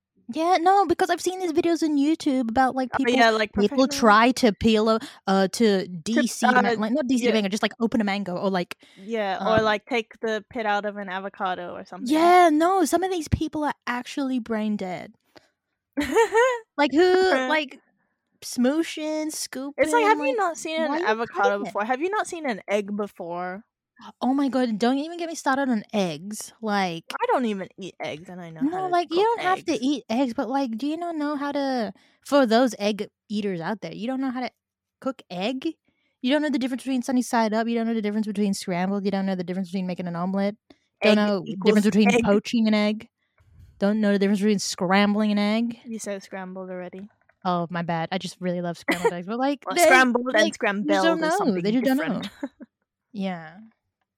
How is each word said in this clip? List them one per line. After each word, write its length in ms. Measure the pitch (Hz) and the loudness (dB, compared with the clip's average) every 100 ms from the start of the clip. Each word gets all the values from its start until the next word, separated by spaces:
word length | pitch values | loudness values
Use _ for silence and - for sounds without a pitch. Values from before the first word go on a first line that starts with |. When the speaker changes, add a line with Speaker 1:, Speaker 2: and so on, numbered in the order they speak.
| _ _ - | _ _ -10
Speaker 1:
Yeah, 260 | 294 339 349 | -4 2 4
no, 240 | 349 403 330 | 4 4 2
because 240 | 339 370 | 2 0
I've 120 | 339 | 0
seen 180 | 359 370 | -2 -4
these 120 | 359 | -2
videos 320 | 302 339 330 | 0 2 0
on 140 | 320 285 | 0 2
YouTube 520 | 285 320 302 262 226 | 2 0 0 0 0
about, 260 | 240 262 254 | 2 2 0
like, 160 | 254 | -4
Speaker 2:
Oh, 60 | - | 0
Speaker 1:
people, 120 | 254 | 2
Speaker 2:
yeah, 200 | 254 226 | 4 4
like, 220 | 214 208 202 | 4 -2 0
Speaker 1:
people 280 | 202 269 269 | 0 2 0
Speaker 2:
professional? 0 | |
Speaker 1:
try 440 | 277 220 208 247 | 4 6 6 6
to 200 | 247 233 | 4 2
peel 360 | 190 233 214 220 | 2 2 4 2
a, 100 | 220 - - - | 0 -2 -10 0
uh, 200 | 190 190 | 2 2
to 340 | - 220 196 175 175 202 | 2 2 2 -2 -8 -2
Speaker 2:
To, 120 | 233 | 0
Speaker 1:
de-seed 340 | 240 - 247 247 | 0 0 2 4
a 40 | |
ma-, 100 | 240 | 2
Speaker 2:
uh, 40 | 220 | 0
Speaker 1:
like, 160 | 220 | 0
not 140 | 277 254 | -2 0
de-seed 220 | 254 240 | 0 2
a 40 | |
Speaker 2:
yeah. 0 | |
Speaker 1:
mango, 160 | 214 196 | 2 0
just, 140 | 214 | -2
like, 100 | 214 - | -4 -2
open 180 | 226 233 | -2 0
a 40 | 202 | -2
mango 320 | 202 190 180 | -2 -4 -4
or, 120 | 196 | -2
like, 280 | 185 180 - _ - | -2 -4 -10 _ -20
Speaker 2:
Yeah, 440 | 196 226 202 180 | -8 -4 -2 -2
or, 180 | 196 220 | 2 2
Speaker 1:
um, 20 | |
Speaker 2:
like, 220 | 220 208 - | 2 0 -2
take 340 | 240 220 - | -4 -4 -8
the 260 | 226 214 - | -4 -4 -6
pit 160 | 254 214 | -6 -2
out 200 | 208 208 | -2 -2
of 120 | 202 | -8
an 120 | 196 | -8
avocado 640 | 190 196 - 190 180 175 | -8 -10 -6 -6 -4 -8
or 100 | - 196 | -12 -14
something. 500 | 185 240 311 339 359 | -10 -2 4 6 8
Speaker 1:
Yeah, 140 | 339 | 8
no, 340 | 302 339 392 302 | 6 4 2 2
some 180 | 339 | 0
of 80 | 381 | 0
these 160 | 359 294 | -4 -2
people 360 | - 311 311 | -2 -2 -4
are 100 | 294 - - | -4 -6 -6
actually 520 | 247 - - 262 262 | -8 -6 -6 -4 -4
brain 360 | 226 220 214 208 | -4 -4 -2 -4
dead. 360 | 185 175 - _ _ - _ _ _ _ _ - | -6 -8 -12 _ _ -20 _ _ _ _ _ -8
Speaker 2:
<laughs> 680 | 277 349 415 427 508 480 - - | 0 2 4 4 2 0 -8 -2
Speaker 1:
Like, 140 | 285 | 2
who, 460 | 277 370 370 370 262 | 4 4 6 4 2
Speaker 2:
Uh-huh. 80 | 262 | 2
Speaker 1:
like, 320 | 311 277 - _ _ _ _ _ _ | -2 -2 -12 _ _ _ _ _ _
smooshing, 880 | - - 240 311 330 320 302 311 311 | -12 0 0 2 -2 -4 -6 -4 -6
scooping, 440 | - - 254 277 - | -8 -10 -10 -10 0
Speaker 2:
It's 140 | 311 | 2
like, 120 | 466 415 | 4 4
have 140 | 440 | 4
you 160 | - 466 | 2 0
Speaker 1:
like, 20 | |
Speaker 2:
not 200 | 370 311 | 0 -2
seen 180 | 320 320 | -6 -2
Speaker 1:
why 180 | 311 | -2
Speaker 2:
an 40 | 302 | 0
Speaker 1:
are 40 | |
you 40 | 277 | 0
Speaker 2:
avocado 540 | 226 247 - - 202 | -2 -2 0 0 0
Speaker 1:
cutting 60 | 202 | -4
it? 80 | 202 | -4
Speaker 2:
before? 100 | 214 | -2
Have 160 | 254 | -2
you 80 | 359 | -2
not 180 | 427 349 | -2 -4
seen 200 | 349 294 | -6 -6
an 140 | 196 - | -6 -2
egg 280 | 208 202 208 | -4 -2 -6
before? 720 | 202 - 170 175 180 190 - _ _ _ 214 - | -6 -8 -10 -8 -8 -10 -16 _ _ _ -20 -4
Speaker 1:
Oh 120 | 240 | 0
my 160 | 277 277 | 2 2
God, 300 | 254 247 208 | 0 0 0
don't 180 | 233 269 | 0 0
even 200 | 320 349 | -4 -8
get 120 | 330 | -8
me 60 | 320 | -4
started 340 | 285 262 269 | -2 0 0
on 140 | 220 - | -2 -2
eggs, 600 | 214 180 147 196 214 - - | -2 -2 -4 -10 -12 -14 -10
like 540 | 220 202 185 165 - 403 | -4 -2 -2 -4 -10 -6
Speaker 2:
I 60 | 480 | 0
don't 180 | 349 233 | 0 0
even 240 | 196 180 - | -4 -8 -12
eat 180 | 180 - | -14 -10
eggs, 300 | 139 151 180 | -8 -8 -12
and 100 | 180 | -14
I 80 | 170 | -14
know 140 | 160 285 | -4 -2
how 160 | 370 | -2
Speaker 1:
No, 60 | 370 | 0
Speaker 2:
to 40 | |
Speaker 1:
like, 180 | 349 330 | -2 0
you 60 | 339 | 2
Speaker 2:
cook 60 | |
Speaker 1:
don't 180 | 440 453 | 2 2
have 220 | 359 370 349 | 0 -2 -2
to 80 | |
Speaker 2:
eggs. 100 | 247 | -2
Speaker 1:
eat 200 | 254 277 - | 0 -2 -2
eggs, 240 | 226 262 | -2 0
but, 160 | 226 220 | -2 -2
like, 280 | 269 269 220 | -2 -2 -4
do 100 | 285 | -4
you 100 | 330 | -4
not 180 | 349 311 | -6 -4
know 200 | 294 285 | -4 -4
how 160 | 285 | -4
to, 420 | 285 269 254 196 - _ _ - | -4 -2 -2 -4 -8 _ _ 0
for 200 | 285 247 | 4 6
those 300 | 226 262 214 | 4 4 2
egg 280 | 208 202 202 _ - | -2 -2 -8 _ -8
eaters 300 | 214 202 175 | -4 -4 -4
out 220 | 160 214 | -6 -6
there, 120 | 165 | -8
you 140 | 170 226 | -8 -6
don't 140 | 262 | -4
know 100 | 269 | -4
how 100 | 247 | -4
to 100 | 247 _ _ _ _ _ | -8 _ _ _ _ _
cook 200 | 269 247 - | -8 -8 -12
egg? 460 | 180 208 262 330 - _ _ _ _ | -6 -4 -4 -6 -8 _ _ _ _
You 100 | 247 | 0
don't 100 | 294 | 2
know 80 | 302 | 2
the 100 | 254 | 0
difference 240 | 254 247 | -2 -4
between 180 | 262 262 | -4 -4
sunny 200 | 254 254 | 0 -2
side 320 | 226 233 220 | 0 0 0
up, 140 | 220 226 | 0 -2
you 80 | 233 | -2
don't 120 | 226 | -2
know 60 | |
the 80 | 226 | -2
difference 260 | 208 214 214 | -2 -2 -2
between 260 | 202 208 | 0 0
scrambled, 500 | 196 - 175 190 202 196 | -2 -4 -2 -2 -2 -2
you 60 | |
don't 140 | 196 190 | -2 -2
know 100 | 185 | -2
the 80 | |
difference 260 | 180 180 175 | -4 -6 -4
between 180 | 190 180 | -4 -4
making 200 | 180 180 | -6 -6
an 80 | 170 | -4
omelet, 400 | 185 196 202 214 _ _ _ - | -2 0 -2 -4 _ _ _ 0
don't 140 | 214 214 | 4 4
Speaker 2:
Egg 20 | |
Speaker 1:
know 280 | 208 196 - | 4 0 -4
the 80 | 185 | 0
Speaker 2:
equals 80 | 196 | 4
Speaker 1:
difference 200 | 214 208 | 6 4
between 280 | 202 202 | 4 4
Speaker 2:
egg. 100 | 240 | 4
Speaker 1:
poaching 440 | 226 208 - 233 220 | 4 2 2 0 2
an 60 | |
egg, 360 | 214 208 220 - _ _ _ _ - - - | 2 2 -2 -8 _ _ _ _ -20 -20 -2
don't 220 | 196 220 | 0 2
know 120 | 208 | 2
the 60 | 202 | 4
difference 200 | 196 208 | 2 2
between 180 | 214 196 | 2 2
scrambling 720 | - - 180 196 208 208 214 | -2 -4 2 4 4 2 2
an 80 | 208 | 2
egg. 400 | 208 220 233 233 247 | 0 0 -2 -6 -12
Speaker 2:
You 120 | 220 | -10
said 240 | 208 196 | -8 -10
scrambled 460 | - 190 185 185 185 | -10 -14 -12 -12 -10
already. 400 | 180 180 185 208 _ _ _ 185 | -10 -10 -14 -18 _ _ _ -2
Speaker 1:
Oh, 220 | 175 165 | -2 -2
my 120 | 175 | -4
bad. 280 | 170 165 165 | -4 -4 -4
I 60 | 185 | -6
just 200 | 175 - | -8 -6
really 220 | 180 175 | -4 -4
love 160 | 175 170 | -4 -6
scrambled 340 | - - 453 | -4 0 0
eggs, 140 | 175 180 | -2 -8
but, 100 | 240 | -2
like, 260 | 269 285 - | -2 -2 -4
Speaker 2:
<laughs> 0 | |
Well, 100 | 320 | 4
Speaker 1:
they, 20 | |
Speaker 2:
scrambled 580 | 311 262 254 240 247 220 | 6 8 6 2 0 2
and 40 | |
Speaker 1:
like, 140 | 214 - 220 196 | 0 0 -2 -2
you 80 | 254 | 0
just 120 | 196 | 2
don't 180 | 330 330 | 2 2
Speaker 2:
scrambled 40 | |
is 120 | 320 381 | 0 0
Speaker 1:
know. 20 | |
Speaker 2:
something 260 | 311 180 | 0 0
Speaker 1:
They 80 | 190 | 0
just 120 | 254 269 | 0 2
don't 120 | 269 | 0
Speaker 2:
different. 240 | 311 185 | 0 -4
<laughs> 20 | |
Speaker 1:
know. 80 | 196 - 277 _ - _ _ _ _ | -6 -12 -14 _ -20 _ _ _ _
Yeah. 460 | 208 190 175 160 180 226 _ _ _ _ | -8 -8 -6 -12 -16 -20 _ _ _ _